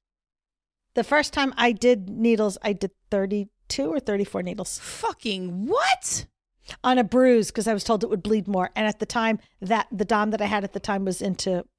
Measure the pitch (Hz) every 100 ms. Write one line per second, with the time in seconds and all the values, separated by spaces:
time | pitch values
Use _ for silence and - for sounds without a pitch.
0 | _ _ _ _ _ _ _ _ _ 247
1 | 220 302 285 294 269 233 240 214 247 233
2 | 185 214 233 220 214 185 214 196 196 -
3 | _ 196 196 208 202 _ - - 311 302
4 | 233 202 202 196 180 196 180 - - -
5 | - - 220 190 180 180 240 494 740 762
6 | - - - _ _ _ - - 254 254
7 | 208 247 254 233 202 - 214 208 - 214
8 | 220 196 208 220 190 185 180 214 214 -
9 | 208 240 226 220 - _ 190 220 - 196
10 | 196 214 214 214 202 208 196 196 - 196
11 | 190 180 196 180 190 180 -